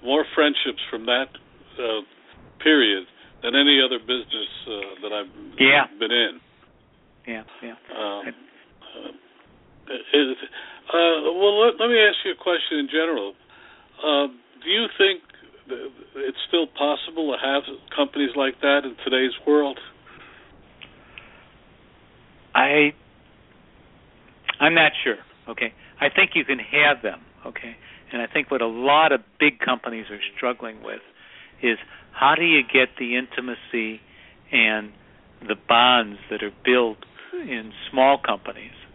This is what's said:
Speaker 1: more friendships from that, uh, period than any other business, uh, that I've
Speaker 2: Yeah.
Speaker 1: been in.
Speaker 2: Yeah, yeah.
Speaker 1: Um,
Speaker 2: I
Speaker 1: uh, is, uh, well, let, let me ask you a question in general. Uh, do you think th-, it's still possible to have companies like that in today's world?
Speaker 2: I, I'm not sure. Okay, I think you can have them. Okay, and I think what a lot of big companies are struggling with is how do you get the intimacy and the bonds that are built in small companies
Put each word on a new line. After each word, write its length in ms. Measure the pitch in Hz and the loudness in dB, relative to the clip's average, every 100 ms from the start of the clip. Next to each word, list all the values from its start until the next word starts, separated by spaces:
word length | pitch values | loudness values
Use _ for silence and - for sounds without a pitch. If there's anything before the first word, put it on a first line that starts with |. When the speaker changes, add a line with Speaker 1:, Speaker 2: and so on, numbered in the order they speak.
Speaker 1:
more 220 | 123 143 147 | 0 0 0
friendships 480 | - 147 143 131 117 - | 2 2 2 -4 -6 -10
from 160 | 113 113 | -8 -2
that, 220 | 123 139 - _ _ - - | -2 -2 -12 _ _ -20 -8
uh, 220 | 120 110 - _ _ - - _ | -6 -6 -8 _ _ -20 -20 _
period 440 | 156 151 113 95 90 _ - _ | 4 6 4 2 -4 _ -20 _
than 120 | 120 131 | -2 2
any 240 | 143 139 | 4 4
other 180 | 131 123 | 2 -2
business, 520 | 110 127 107 110 101 - - | -4 -6 -6 -12 -12 -14 -12
uh, 320 | 104 98 98 | -12 -12 -14
that 120 | 104 | -10
I've 180 | 104 95 - - - | -10 -10 -16 -20 2
Speaker 2:
Yeah. 280 | 135 143 120 101 | 4 4 2 -4
Speaker 1:
been 120 | 110 | -2
in. 280 | 120 110 82 _ _ _ _ _ _ _ _ - | 0 0 -4 _ _ _ _ _ _ _ _ -14
Speaker 2:
Yeah, 180 | 113 110 - | -14 -14 -20
yeah. 140 | 120 113 - - | -20 -20 -18 -12
Speaker 1:
Um, 320 | 104 101 269 | -10 -10 -14
Speaker 2:
I 0 | |
Speaker 1:
uh, 1600 | - - _ _ _ - - - - _ _ _ _ _ _ - 123 - | -18 -20 _ _ _ -20 -20 -20 -20 _ _ _ _ _ _ -14 -14 -2
is, 240 | 143 135 131 - - - - - | 0 0 -4 -12 -18 -20 -20 -4
uh, 400 | 170 170 160 151 | 2 2 2 -2
well, 260 | 175 202 208 | 2 2 4
let, 160 | 233 226 | 2 2
let 80 | 226 | 0
me 100 | 233 | 4
ask 200 | 208 202 196 | 4 2 -6
you 60 | |
a 40 | 165 | -6
question 440 | 185 170 - 156 | -4 -4 -2 -4
in 80 | 139 | -2
general. 460 | 151 165 143 98 - _ - - - _ - | -2 -2 -4 -6 -12 _ -20 -20 -20 _ -8
Uh, 240 | 151 143 139 123 _ _ | 0 0 0 -6 _ _
do 60 | 160 | -4
you 180 | 202 226 - | -2 -2 2
think 240 | 196 180 _ - - - _ | 2 2 _ -20 -20 -20 _
th-, 260 | - 277 - - 135 135 | -12 -12 -16 -20 -10 -10
it's 100 | 135 - | -8 -2
still 200 | 170 151 | -2 -2
possible 680 | - 143 143 - 165 156 | -2 -2 -2 -6 -6 -6
to 60 | 123 | -4
have 220 | 135 139 - - - - | -2 -2 -4 -18 -10 -2
companies 400 | 139 147 139 139 | -2 0 -4 0
like 240 | 135 127 | -4 0
that 240 | 143 143 | 2 2
in 120 | 135 113 | 0 -10
today's 300 | - 131 131 117 - | -2 0 0 -2 2
world? 340 | 147 143 131 - _ - - - - - - _ _ - - - - - - - _ _ _ _ _ _ _ _ _ _ | 2 2 -6 -18 _ -20 -20 -20 -20 -20 -20 _ _ -20 -20 -20 -20 -20 -20 -20 _ _ _ _ _ _ _ _ _ _
Speaker 2:
I, 380 | - 135 147 147 151 _ _ _ _ _ _ _ _ _ _ _ _ _ _ - - | 2 4 4 4 2 _ _ _ _ _ _ _ _ _ _ _ _ _ _ -12 0
I'm 140 | 147 | 2
not 180 | 165 156 - | 4 2 2
sure. 140 | 131 107 - _ - | -4 -4 -8 _ -16
Okay, 280 | 117 113 _ - - | -6 -8 _ -20 -4
I 80 | 143 | 0
think 220 | - 190 | 2 2
you 80 | 170 | 0
can 140 | 135 131 | -2 -4
have 440 | 107 147 147 139 | -2 2 2 2
them. 180 | 107 78 - _ | -4 -10 -20 _
Okay, 320 | 131 117 120 117 - - - | -16 -14 -16 -20 -20 -20 -14
and 120 | 120 | -10
I 40 | 117 | -4
think 240 | 151 143 | -4 -2
what 120 | 135 | -2
a 40 | 113 | -2
lot 460 | 113 135 147 160 | -2 4 6 6
of 80 | 135 - _ | 2 -2 _
big 200 | 151 123 | 0 2
companies 480 | - 123 123 113 104 | -4 -4 -4 -12 -12
are 100 | 104 - | -12 -12
struggling 480 | - 127 123 117 110 | -6 -6 -6 -12 -14
with 200 | 113 107 - _ - - - _ | -14 -16 -18 _ -20 -20 -20 _
is 140 | 123 110 - - - | -2 -2 -6 -20 -20
how 220 | - 135 | 0 2
do 100 | 156 | 4
you 180 | 170 156 | 2 2
get 340 | 123 135 127 - | 4 2 2 -2
the 180 | 120 123 | -4 -4
intimacy 840 | 127 - 123 117 - 120 110 110 _ - - _ - | -4 -10 -10 -12 -8 -6 -6 -10 _ -20 -20 _ -2
and 420 | 131 113 107 107 - - - _ _ 104 | 2 2 0 -6 -18 -20 -20 _ _ -8
the 100 | 107 - | -8 2
bonds 500 | 117 123 123 107 101 - | 4 6 4 0 -10 -10
that 120 | 107 | -8
are 100 | 104 - | -8 -6
built 320 | - 127 117 107 - - - | 2 2 2 -4 -18 -20 -14
in 400 | 359 269 123 110 104 - | -12 -10 -10 -12 -16 -6
small 260 | 135 135 139 | 2 4 4
companies 560 | - 104 - - - - - | 0 -6 -6 -14 -18 -20 -20